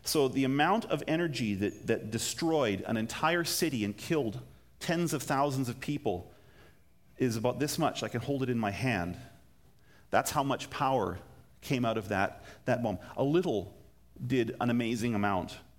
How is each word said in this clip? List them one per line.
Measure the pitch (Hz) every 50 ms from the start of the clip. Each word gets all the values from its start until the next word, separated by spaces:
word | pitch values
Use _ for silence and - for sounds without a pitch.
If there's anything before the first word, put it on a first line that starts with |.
So | - - - 160 139
the | 131 123 135
amount | 135 131 135 143 151 175 202 226 220
of | - 160 147 -
energy | - 156 165 175 165 131 123 120 107 101
that, | 95 104 101 - - -
that | - 113 - - 110
destroyed | 117 113 - - - - 170 160 160 151 131 110 98 95 - -
an | 113
entire | 113 110 113 - - - 156 170 175 165
city | 160 - - 170 156 139 113 104
and | 101 104
killed | - - - 165 151 131 110 95 - - - - - - - - -
tens | - - 165 170 175 156
of | 156 139
thousands | - - 147 135 143 147 131 131 135 117
of | 117 -
people | - - 147 139 - 113 92 87 - - - - - - - - - - - - - - - - _ - -
is | - 123 123 107
about | 110 107 123 123 120
this | 143 147 - -
much. | 160 123 - -
I | 113 110
can | - 120
hold | - - 139 131
it | 131 123
in | 123 117
my | 110 101
hand. | 98 87 120 131 117 92 87 90 87 - - - - - - - - - - - - - - - - - - -
That's | - 107 135 -
how | - 151
much | 139 139 127 - - -
power | - - 143 131 135 123 98 92 87 90 - - - - - - - -
came | - - 147 123 120
out | 113 110
of | 113 101 101
that, | 104 95 98 - - - - - - - -
that | 127 120 113
bomb. | 120 110 98 - - - -
A | -
little | 131 139 156 180 180 175 117 101 90 - - - - - - - - - - - 127
did | 123 135 127 113 - - -
an | - 120
amazing | 120 120 120 113 123 110 110 120 113
amount. | 101 101 101 98 92 - 98 - - - - -